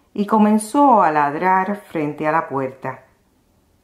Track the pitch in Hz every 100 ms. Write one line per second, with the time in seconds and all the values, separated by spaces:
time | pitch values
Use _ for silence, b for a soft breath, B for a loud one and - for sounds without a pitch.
0 | B - 202 220 208 214 - 285 285 220
1 | 165 151 143 151 185 185 190 202 - 165
2 | 151 143 156 160 160 135 131 131 131 127
3 | _ _ _ _ _ _ _ _